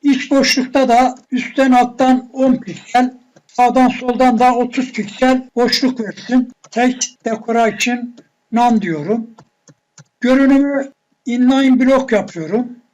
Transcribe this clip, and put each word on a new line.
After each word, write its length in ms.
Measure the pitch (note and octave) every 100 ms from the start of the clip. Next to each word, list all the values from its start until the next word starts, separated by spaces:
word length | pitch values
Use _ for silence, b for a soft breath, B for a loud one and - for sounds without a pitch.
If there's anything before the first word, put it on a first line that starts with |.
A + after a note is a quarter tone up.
İç 280 | C#4+ B3+ -
boşlukta 580 | C#4 - - B3+ C#4 C4
da 260 | A#3+ B3+ - _
üstten 420 | B3 - - C4+
alttan 580 | B3+ B3 - C4 B3+ -
on 240 | C4 C4 B3+
piksel, 580 | - E3 - B3 B3+ - _ _ _
sağdan 420 | - B3 B3+ B3+
soldan 500 | - B3+ A#3+ B3+ A3+
da 160 | B3
otuz 380 | B3 B3 C4 B3+
piksel 560 | - G3+ - B3+ C4 - -
boşluk 440 | A#3+ - C4 B3+
versin. 520 | G#3+ - - B3+ B3+ - _
Text 540 | - B3 B3 - _
Decoration 920 | - A3 - A#3 A3+ - - A#3+ - - _ _ _
None 300 | A3+ A#3+ A3+
diyorum. 480 | F#3 D#3 D3+ A3+ A3+ - _ _ _ _ _ _ _ _
Görünümü 720 | A#3+ C4 C#4 C#4 C#4+ C#4 C4+ _ _ _ -
inline 540 | A#3+ B3 C4+ C4+ B3+
block 320 | B3+ C4+ -
yapıyorum. 640 | G#3+ F#3+ E3+ D#3 G#3 B3 - _